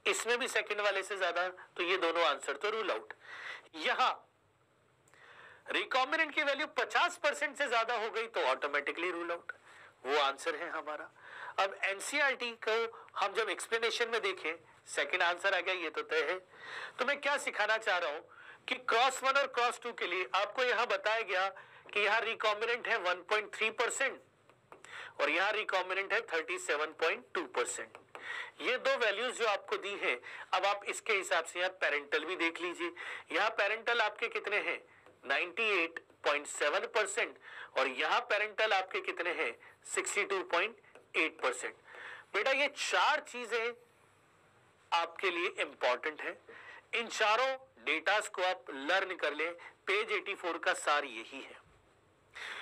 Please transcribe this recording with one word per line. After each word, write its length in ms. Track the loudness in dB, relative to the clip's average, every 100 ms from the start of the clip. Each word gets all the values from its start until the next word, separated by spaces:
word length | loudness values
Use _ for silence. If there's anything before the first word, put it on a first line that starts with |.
| 0
इसमें 300 | 0 2 2
भी 100 | 2
second 340 | 0 0 0
वाले 220 | 2 0
से 140 | -2 -2
ज्यादा, 320 | 0 0 -2
तो 340 | -4 -10 -4
ये 140 | 0 2
दोनों 260 | 2 4
answer 320 | 4 2 -2 -2
तो 140 | -2
rule 220 | 0 -2
out। 220 | -2 -6 -16 -16 -14 -12 -14 -14 -4
यहां 380 | 0 2 2 0 -8 _ _ _ _ _ _ _ _ -20 -20 -20 -20 -16 -4
recombinant 640 | -2 2 2 2 2 0 0
की 80 |
वैल्यू 240 | 0 0 -2
पचास 500 | -2 2 4 2 2
परसेंट 400 | -2 0 -2 -2
से 100 | 0
ज्यादा 300 | 2 2 0
हो 120 | -2
गई 180 | -2 -2
तो 140 | 0
ऑटोमेटिकली 720 | 2 2 0 -2 -2 -2 -2
rule 200 | -2 -4
out, 200 | -6 -10 -16 -20 -20 -20 -10 0
वो 120 | 2
answer 380 | 2 2 -4 -4
है 140 | -4
हमारा। 420 | -6 -6 -8 -10 -18 -18 -14 -6 0
अब 200 | 0 0
एनसीईआरटी 760 | -2 -2 -2 2 2 2 -4 -4 0
को 400 | 0 0 -6 -10 -2
हम 160 | 0
जब 160 | 2 0
explanation 600 | -2 -2 0 0 0 0
में 120 | 0
देखें, 320 | -2 -2 -6 -8 -12 -20 -6
second 340 | -2 0 2
answer 320 | 2 2 2
आ 60 | 2
गया, 160 | 0 -2
ये 140 | -2
तो 120 | -4
तय 200 | -2 0
है। 180 | 0 -2 -6 -18 -14 -12 -8 -2
तो 60 | 0
मैं 160 | 0
क्या 160 | 2 0
सिखाना 400 | 0 0 2 2
चाह 200 | 2 0
रहा 120 | 0
हूं 120 | -4 -8 -18 -20 -12 -6
कि 80 | -2
cross 480 | 4 6 6 4
वन 80 | 4
और 160 | 4 4
cross 340 | 4 2 2
two 120 | -6
के 140 | -4 0
लिए 220 | 0 2 2
आपको 280 | 2 2
यहां 220 | 4 4 4
बताया 360 | 2 2 2
गया 280 | 2 2 0 -2 -16 -20 -4
कि 60 | 2
यहां 220 | 4 4
recombinant 640 | 2 0 0 2 0 0 0
है 100 | 2
वन 180 | 2 -2
पॉइंट 400 | 0 0 0 -2
थ्री 140 | 0
परसेंट 520 | 2 0 0 -2 -2 -14 _ _ _ _ -20 -16 -14 -10 -2
और 80 | 2
यहां 220 | 4 2
recombinant 600 | 0 0 0 0 -2 0
है 80 | 0
थर्टी 360 | 0 -2 -2 -4
सेवन 280 | -2 -2 -2
पॉइंट 380 | 0 0 0 -6
टू 100 | -6 -4
परसेंट। 520 | -2 -2 -6 -10 -16 -20 -14 -8 -8 -10 -6
ये 160 | -2 0
दो 200 | 2 2
values 420 | 2 0 -2 0
जो 80 | 0
आपको 300 | 0 -2 -4
दी 160 | -4
हैं, 260 | -2 -2 -2 -6 -14 -2
अब 120 | 2 2
आप 160 | 0 -4
इसके 280 | -4 0
हिसाब 320 | 0 2 0 0
से 140 | -2
यहां 120 | -2
parental 540 | 0 0 0 0 -2 0
भी 100 | 0
देख 260 | 0 0
लीजिए। 320 | -4 -4 -6 -6 -10 -10 -2
यहां 180 | 0 2
parental 520 | 2 0 0 0 2
आपके 260 | 2 0 -4
कितने 300 | -4 -2 0
हैं? 240 | 0 -4 -8 -20 -20 -10 -2
नाइंटी 580 | 0 0 -2 2 2
एट 160 | 2 -4 -16 _
पॉइंट 240 | 0 0 -2
सेवन 320 | -2 2 2
परसेंट 580 | 0 0 0 0 -4 -6 -16 -16 -4 0
और 100 | 0
यहां 340 | 0 2 2
parental 520 | 2 0 0 2 2
आपके 280 | 2 0 -4
कितने 320 | -4 -4 -2
हैं? 480 | -2 -4 -6 -14 -20
सिक्सटी 400 | -8 -4 -2 -2
टू 200 | 0 -2
पॉइंट 340 | 0 0 0 -4 -20 -20 -4 0
एट 240 | 0 0
परसेंट। 340 | -2 -2 -6 -10 -18 -16 -14 -16 -4
बेटा 180 | 0 2
ये 160 | 2 0
चार 520 | -2 0 4 4 2
चीजें 540 | -2 -10 -4 -2 -2 -6 -14 _ _ _ _ _ _ _ _ _ _
आपके 360 | 0 0 -2 -2
लिए 180 | 0 -2
important 720 | -2 -6 0 0 0 -2 -6
हैं, 160 | -10 -10 -16 -20 -18 -20 -6 -6
इन 120 | -4
चारों 500 | 2 4 4 2 0 -8 -6 -2
datas 440 | 0 2 2 0
को 140 | 0
आप 220 | 0 0 -6
learn 460 | -4 2 2 2 -2
कर 180 | -2
लें। 200 | 0 -2 -4 -14 -8 -2
Page 240 | 0 0
एटी 240 | -2 -2 -4
फ़ोर 220 | -4 -2
का 160 | 0
सार 320 | 0 2 2 0
यही 360 | -8 -12 -14
है। 220 | -14 -18 -20 -20 _ _ _ _ _ -14 -12 -10